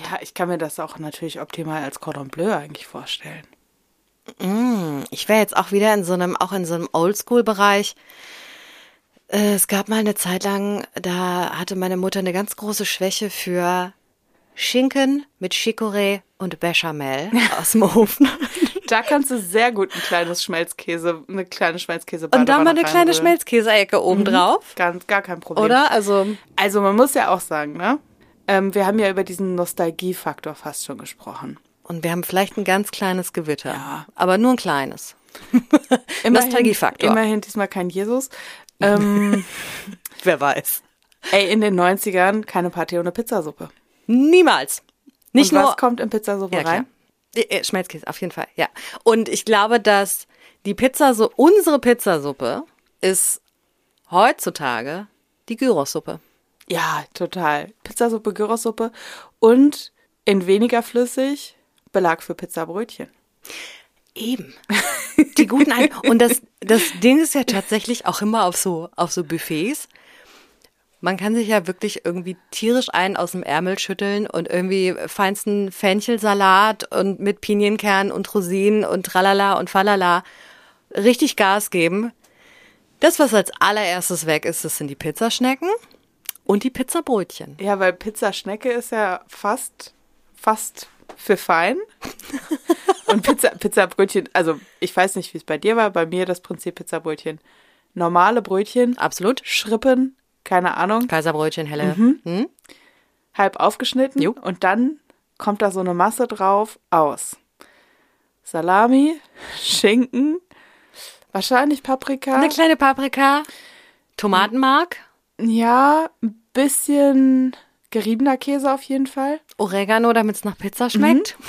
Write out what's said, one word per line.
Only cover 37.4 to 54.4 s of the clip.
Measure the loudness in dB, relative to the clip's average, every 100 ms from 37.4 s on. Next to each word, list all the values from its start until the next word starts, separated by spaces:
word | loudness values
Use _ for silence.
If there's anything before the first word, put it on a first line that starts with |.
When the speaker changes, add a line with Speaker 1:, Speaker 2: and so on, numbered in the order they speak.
Speaker 1:
diesmal | -4 -6 -4
kein | -4 -6
Jesus. | -4 -2 -4 -4 -12 -20 -20 -20 -2
Ähm, | 2 4 4 2 2 0 -2 -12 -14 -14
Speaker 2:
<laughs> | -16 -16 -18 -4
Wer | 0 2
weiß. | 2 0 -2 -6 -10 _ _ _ 0
Speaker 1:
Ey, | 2 4
in | 2
den | 2 2
neunzigern | 2 2 0 2 4 2 -2
keine | -2 -2
Party | -4 -4 -4
ohne | -4
Pizzasuppe. | -4 -4 -4 -4 -10 -16 _ _ _ 0
Speaker 2:
Niemals. | 2 6 6 6 4 0 -8 _ _ _ _ _
Nicht | 4 6
Speaker 1:
Und | 6
Speaker 2:
nur | 4
Speaker 1:
was | 4
kommt | 0 0
in | -2
Pizzasuppe | -4 -2 -4 -2 -2
Speaker 2:
Ja, |
klar. | 0 -2
Speaker 1:
rein? | -4 _ _ _ _ -4
Speaker 2:
Äh, |
äh, | -2 -2
Schmelzkäse, | -2 -6 -6 -12 -12
auf | -10
jeden | -10
Fall, | -8 -10 -4
ja. | -6 -6 -16 -4
Und | 2 2 2
ich | -4 0
glaube, | 2 4 2
dass | 4 2 2 -6 -10 _ -20 _ -8
die |
Pizza, | 0 0 4 2
so | 4 2 4
unsere | 6 6 6 2
Pizzasuppe | 2 2 2 -2 -2 -6 -4 -4 -8 _ _ _
ist | -2 0 -2 -4 _ _ _ _ _ _ -2
heutzutage | 4 4 2